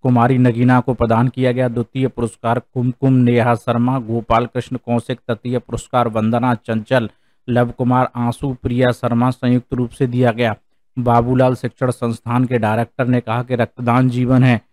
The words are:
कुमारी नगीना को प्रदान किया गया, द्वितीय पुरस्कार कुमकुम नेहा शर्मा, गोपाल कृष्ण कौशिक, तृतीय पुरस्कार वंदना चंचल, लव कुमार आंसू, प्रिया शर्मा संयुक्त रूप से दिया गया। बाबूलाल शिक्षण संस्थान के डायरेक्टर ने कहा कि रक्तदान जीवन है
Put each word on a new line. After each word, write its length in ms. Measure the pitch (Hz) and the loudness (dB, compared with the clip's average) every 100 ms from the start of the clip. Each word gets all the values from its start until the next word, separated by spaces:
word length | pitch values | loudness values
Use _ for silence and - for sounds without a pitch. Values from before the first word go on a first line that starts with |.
कुमारी 340 | 131 123 120 131 | 2 2 4 4
नगीना 420 | 123 117 123 127 | 2 2 2 2
को 140 | 120 | 0
प्रदान 340 | 120 117 113 127 | -2 0 2 0
किया 240 | 127 127 | 0 -2
गया, 160 | 123 127 | 0 -2
द्वितीय 400 | 120 117 131 131 | -4 -6 -4 -4
पुरस्कार 520 | - 117 - 117 120 | -2 -6 -4 -4 -4
कुमकुम 520 | _ 127 123 - 135 131 | _ -4 -4 0 2 4
नेहा 400 | 120 120 117 117 | 4 4 2 0
शर्मा, 440 | - 117 123 135 | -2 0 0 -2
गोपाल 440 | 110 117 107 113 117 | -4 -6 0 0 0
कृष्ण 320 | 123 - 127 | -6 -6 -10
कौशिक, 420 | - 120 - 123 | -4 -4 -4 -8
तृतीय 400 | - 110 123 123 | -6 -6 -4 -6
पुरस्कार 480 | - 113 - 123 117 | -6 -10 -4 -2 0
वंदना 440 | 110 110 117 127 117 | 0 0 0 0 -2
चंचल, 520 | - 113 104 131 110 _ _ _ - | -4 -6 0 -2 -2 _ _ _ -2
लव 240 | 120 120 | 0 0
कुमार 380 | - 123 127 127 123 | -2 0 0 0 -2
आंसू, 360 | 120 120 143 127 | -4 -4 -6 -6
प्रिया 360 | 127 120 127 | -4 0 0
शर्मा 360 | 120 120 117 127 | 0 -2 0 0
संयुक्त 420 | 127 123 123 - | 0 0 0 -2
रूप 160 | 127 120 | -6 -6
से 160 | - 131 | -4 -2
दिया 240 | 123 123 | 2 0
गया। 240 | 113 120 104 _ _ _ - | 0 -2 -4 _ _ _ -4
बाबूलाल 580 | 120 120 120 127 127 123 | 2 2 2 2 2 0
शिक्षण 360 | 117 _ 127 | -6 _ -4
संस्थान 520 | - 120 113 117 120 123 | -2 -6 -6 -2 -2 0
के 140 | 123 | 0
डायरेक्टर 480 | 107 110 117 - 123 | 0 -2 -4 -4 0
ने 120 | 123 | 0
कहा 220 | 113 117 | -2 -6
कि 120 | 123 120 | -4 -2
रक्तदान 540 | 113 - 120 123 127 | -4 -2 0 2 2
जीवन 340 | 123 123 131 | 0 2 4
है 180 | 131 113 _ | 4 2 _